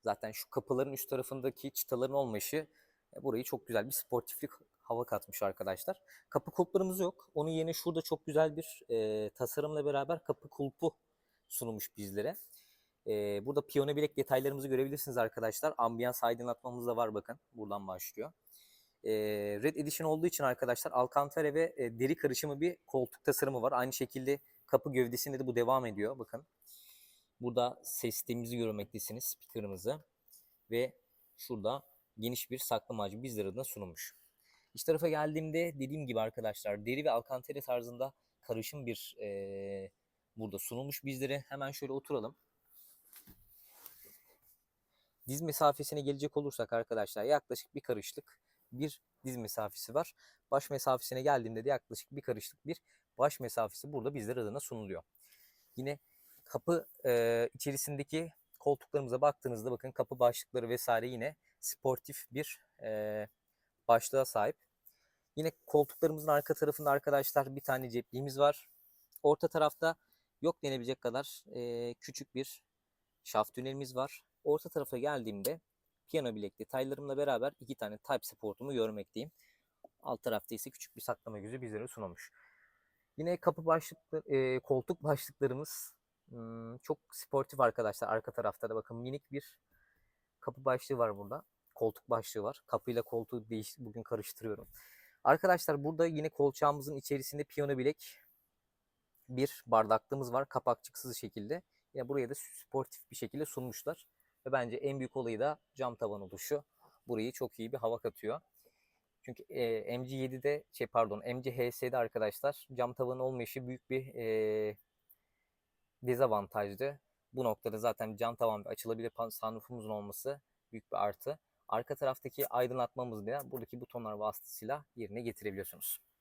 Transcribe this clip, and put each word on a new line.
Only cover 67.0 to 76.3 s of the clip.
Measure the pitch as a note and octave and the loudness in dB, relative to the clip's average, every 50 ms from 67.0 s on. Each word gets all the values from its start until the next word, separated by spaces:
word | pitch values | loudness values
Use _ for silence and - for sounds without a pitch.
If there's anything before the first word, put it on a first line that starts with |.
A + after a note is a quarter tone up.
| - D3 C#3+ C#3 C#3+ - - D3 C#3 C3+ C3+ | 4 4 4 4 4 6 4 4 4 4 -4
bir | C#3 | -6
tane | - - C3 B2+ C3 B2 | 0 0 0 0 0 0
cepliğimiz | A2+ A#2+ A#2 _ - B2+ C#3 C#3+ C3 C#3 | -2 -2 -2 _ -4 -4 -4 -2 4 6
var. | C#3+ C#3+ D3 - - - _ _ _ _ _ _ _ _ _ - | 6 6 6 4 -6 -20 _ _ _ _ _ _ _ _ _ 4
Orta | - D3 D3+ - - E3 | 6 6 6 6 4 2
tarafta | - E3 D3+ D3+ - - - D#3+ E3 _ _ _ _ _ _ _ _ _ | 4 6 4 4 4 4 2 2 2 _ _ _ _ _ _ _ _ _
yok | - E3 E3 _ | 0 0 0 _
denebilecek | - C#3+ C3+ B2+ A#2+ A#2+ C3 _ | -2 -2 -2 0 -2 -2 -4 _
kadar, | - A#2+ A#2 C3 D3 - - - - - - | -2 -2 0 0 -4 -4 -10 -16 -16 -12 -10
e, | B2+ A#2+ A#2+ A#2 A#2 A#2+ A#2+ A#2+ | -8 -6 -4 -4 -4 -4 -6 -6
küçük | _ - - C3+ - C#3 _ _ | _ -12 -12 -10 -12 -12 _ _
bir | B2+ C3+ - - - _ _ _ _ _ _ _ _ _ _ _ _ _ | -6 -6 -6 -8 -18 _ _ _ _ _ _ _ _ _ _ _ _ _
şaft | - - G#2+ G#2+ - _ | 0 2 2 2 2 _
tünelimiz | - B2+ C3+ C3+ C#3 C#3 B2+ B2+ | -6 -6 -6 -4 -4 -6 -4 -2
var. | B2+ C3 C#3 - - _ _ _ _ _ | -2 -2 -2 -4 -14 _ _ _ _ _
Orta | D3+ D3 D#3 - E3+ | 2 2 2 2 -4
tarafa | - D#3+ C#3+ - - B2 | -4 -4 -4 -2 -4 -2
geldiğimde | B2 D3 D3 C3+ A#2 A2 G#2 G2+ G2 B2 D#3+ E3 _ _ _ _ _ _ _ _ _ _ | 0 0 0 0 -2 -4 -6 -2 -2 -2 -2 -2 _ _ _ _ _ _ _ _ _ _
piyano | - D#3+ C#3 A#2+ | -2 0 0 0